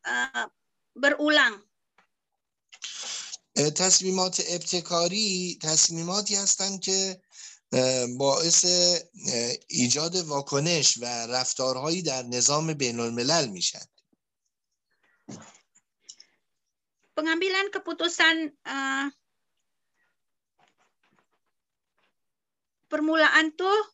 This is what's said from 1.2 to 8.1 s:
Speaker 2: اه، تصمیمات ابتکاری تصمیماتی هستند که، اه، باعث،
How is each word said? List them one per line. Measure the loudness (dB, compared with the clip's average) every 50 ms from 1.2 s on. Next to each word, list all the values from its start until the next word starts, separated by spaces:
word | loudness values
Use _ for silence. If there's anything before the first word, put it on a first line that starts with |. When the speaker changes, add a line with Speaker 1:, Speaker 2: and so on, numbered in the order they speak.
| 2 4 6 6 4 4 2 -4 _ _ _ _ _ _ _ _ _ _ _ _ _ _ _ _ _ _ _ _ _ _ -18 -14 -14 -12 -12 -10 -10 -10 -10 -10 -10 -12 -14 -16 _ _ _
Speaker 2:
اه، | 2 2 2
تصمیمات | 2 2 4 4 4 4 4 2 0 0 0 0 -2 -4 -4 -2
ابتکاری | -4 -6 -4 -4 -4 -4 -2 0 0 0 0 0 0 -2 -2 -2 -2 -2 -4 -6 -8 -6
تصمیماتی | -4 0 4 4 4 2 0 -4 -6 -4 -4 -4 -2 -2 -4
هستند | 0 0 0 0 0 -2 -6 -4 -4
که، | -2 -2 0 0 0 -2 -6 -10 _ _ _ -20 -20 -20 -20 _ _ _ 0
اه، | 2 2 2 2 0 -2
باعث، | -4